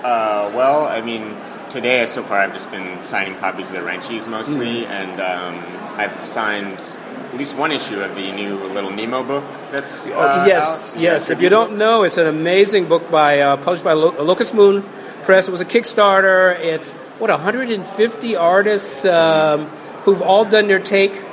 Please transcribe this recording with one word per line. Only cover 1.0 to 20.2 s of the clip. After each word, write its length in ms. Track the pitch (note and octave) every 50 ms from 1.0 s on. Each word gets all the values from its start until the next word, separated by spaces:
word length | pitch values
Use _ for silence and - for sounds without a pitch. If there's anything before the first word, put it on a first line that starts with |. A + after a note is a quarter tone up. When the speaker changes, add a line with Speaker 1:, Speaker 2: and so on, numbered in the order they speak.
Speaker 1:
mean, 340 | A2+ A#2 A#2 A2+ A2 G#2+ G#2 G2+ - - - - - -
today 360 | - C3 A2+ A#2+ B2+ B2+ A#2
so 180 | A2+ - C3 A2
far 160 | - G#2+ G2+
I've 140 | G2 F#2+ F2+
just 180 | F#2+ - -
been 320 | - G2 F#2+ F#2 F#2 F2+ -
signing 320 | - - G2+ G2 F#2+ F#2+
copies 340 | F#2 - F#2+ F2+ F2+ F#2+ F#2
of 60 | F#2+
the 60 | F#2
Wrenchies 460 | F2 F2 F2+ F#2 F2+ - A#2 A2 G#2+ A2+
mostly, 560 | A2+ A2 A2+ B2+ D3+ C#3 A#2+ A#2 A#2 A#2 A#2
Speaker 2:
Mm-hmm. 60 | G2+
Speaker 1:
and, 240 | G2+ G2 F#2+ F#2+ F#2 F#2+
um, 420 | F#2+ F#2 F2+ F2+ F2+ F2 F2 F2 F2 - - - - - - -
I've 180 | G#2 G2 - - - -
signed 520 | - A#2+ A2 G#2+ G#2 G2+ G2+ G2 F#2+ F#2
at 580 | - - - - - - - - - - - B2
least 180 | C#3+ C#3 - B2
one 140 | D3 D#3+
issue 280 | D3+ B2+ - - A2+ G2
of 140 | G2 F#2 F2
the 160 | G2 F#2+ F#2+
new 240 | G2 G2+ G#2 G2+ G2+ G2 G2 F#2+ F#2+
Little 160 | G2+ G2 F#2+
Nemo 320 | G2 G2+ A2 A2+ B2 C3 B2+
book 200 | A#2+ C#3 C#3+ C#3+ - - - - -
that's, 360 | C#3 C#3 C#3 - - - - -
Speaker 2:
Oh, 40 | - -
Speaker 1:
uh, 260 | D#3+ C#3+ C#3 C#3 C#3 -
Speaker 2:
yes, 460 | F#3+ E3+ D3+ D#3 D#3+ D#3 - - -
Speaker 1:
out. 40 | E3
Speaker 2:
yes. 260 | D#3+ E3+ E3 D3 - -
Speaker 1:
Yeah, 60 | B2+
Speaker 2:
If 60 | A#2
you 80 | F3 F3+
don't 280 | G3 A3 A3+ G#3+ G#3+ G#3
know, 260 | G#3+ A3 A3+ A3+ G3+
it's 140 | G#3 - F3+
an 100 | E3+ D#3+
amazing 580 | D#3 D#3 D#3+ E3+ F3+ F#3+ G3+ G3+ A3 G3+ F3+
book 260 | D#3+ E3+ E3+ E3 -
by, 300 | D#3+ D#3 D3+ D3 D3 C#3+
uh, 160 | C#3+ C#3 C#3 C#3
published 260 | C#3+ E3+ F3+ E3+ -
by 100 | F#3+ D#3+
Lo-, 220 | D#3 D#3 D#3+ - - D3
Locust 300 | D#3+ F3+ F3+ A#3+ A#3 -
Moon 300 | A3 G3+ G3+ G3 G3+ G3 - - - - - - - -
Press. 240 | - F#3+ F#3+ F3+ F#3+
It 40 |
was 100 | F#3 E3+
a 40 | F3+
Kickstarter. 920 | - - A#3 - - - - G#3 G3+ G3 F#3+ F#3+ F#3+ F#3+ F#3 F#3 F#3 F3+ E3+
It's, 340 | E3 E3 D#3+ D#3+ - - - - - - - -
what, 100 | - G#3+
a 80 | F3 D3
hundred 320 | D3+ F#3+ G#3+ B3+ C4 A#3+
and 160 | A3+ G3+ F3
fifty 500 | - - - G#3+ A#3 A3+ - - A#3 A3
artists, 680 | F3+ E3+ E3+ F3+ G3 G3+ G#3+ G#3+ G3+ G3+ - - - -
um, 640 | F#3+ F3 E3 E3 D#3+ D#3+ D#3 D#3 D#3 D3+ D3+ D3+ D3 - - - - - - -
who've 180 | G3 G3 F3